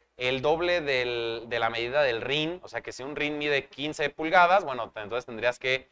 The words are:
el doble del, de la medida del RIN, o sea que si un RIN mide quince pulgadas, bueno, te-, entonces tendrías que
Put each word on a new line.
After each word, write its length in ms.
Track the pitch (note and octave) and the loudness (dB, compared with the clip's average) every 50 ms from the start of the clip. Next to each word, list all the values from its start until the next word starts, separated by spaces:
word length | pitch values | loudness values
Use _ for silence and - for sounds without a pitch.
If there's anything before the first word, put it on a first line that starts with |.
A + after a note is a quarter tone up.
| _ _ _ | _ _ _
el 240 | - B2+ B2+ C3 C3 | -4 -2 0 0 2
doble 400 | B2+ D3 D#3+ D#3+ F3 F3 F3+ F3 | 2 2 2 2 2 2 0 0
del, 640 | D3+ C#3+ C3+ B2+ B2 B2 A#2+ A#2 A#2 A#2 A#2 A2+ - A2+ | 2 0 0 0 0 0 -2 -2 -2 -4 -4 -6 -6 -4
de 100 | A#2+ A#2 | -2 0
la 100 | A2+ A2+ | 0 0
medida 340 | A#2 A#2 A#2 A#2+ C3 D3 | 0 -2 -2 0 2 2
del 200 | D3 B2+ A#2 A2+ | 2 2 2 0
RIN, 380 | G#2 B2 C#3 D3+ D#3 D#3+ F3 F3+ | -2 -2 0 0 0 -2 -4 -6
o 60 | - G2+ | -10 -10
sea 120 | A2+ A#2 | -10 -8
que 120 | - A#2 | -8 -10
si 100 | G#2+ - | -10 -10
un 140 | B2+ C#3 D3 | -10 -8 -6
RIN 200 | D3 D3 D3 D3+ | -4 -4 -4 -2
mide 300 | D3 D3 D3 C#3+ C3+ - | -2 -2 0 0 0 -2
quince 420 | - - C3 C#3 D3+ D3+ - D3+ C#3+ | -4 -8 -8 -6 -6 -4 -4 -4 -4
pulgadas, 560 | - - D#3 D#3+ E3+ F3+ F3 F3 F#3 G#3 F3+ | -4 -4 0 4 6 6 8 8 6 4 2
bueno, 260 | C#3+ C3 B2 A2+ F#2 | 0 -4 -6 -6 -8
te-, 100 | - A2 | -8 -10
entonces 260 | G#2+ G2 A2+ B2 B2 | -8 -6 -6 -6 -6
tendrías 320 | - A#2 A2 A2+ A#2+ A#2+ - | -6 -6 -2 0 0 0 0
que 320 | - C3 C3 C3 B2+ _ | -2 -2 -2 -2 -4 _